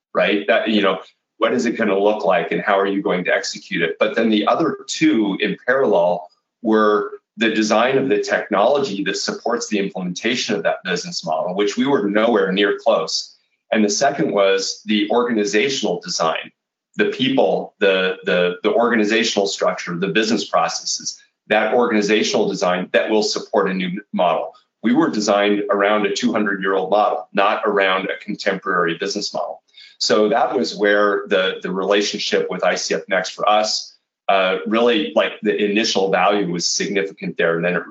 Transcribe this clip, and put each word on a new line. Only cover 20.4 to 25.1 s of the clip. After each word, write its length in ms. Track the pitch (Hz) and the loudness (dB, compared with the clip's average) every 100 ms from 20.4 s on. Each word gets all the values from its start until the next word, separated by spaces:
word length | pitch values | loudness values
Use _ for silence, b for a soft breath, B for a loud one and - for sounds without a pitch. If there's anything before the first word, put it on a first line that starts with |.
| - | 0
processes, 720 | 185 - - - - - B B _ - | 0 0 -2 -6 -8 -8 B B _ 0
that 260 | 107 113 | 0 2
organizational 720 | 123 117 107 98 107 - 127 95 | 2 2 0 2 2 2 0 0
design 400 | 92 90 92 92 | 0 0 -2 0
that 180 | - - | 0 2
will 140 | 110 | 0
support 440 | 101 101 - 110 95 | 0 -4 -2 0 0
a 60 | |
new 260 | 92 92 95 - | -2 -4 -8 -8
model. 420 | 101 90 80 - B B _ | -2 0 0 -4 B B _
We 80 | 110 | 0
were 180 | 131 156 | 2 2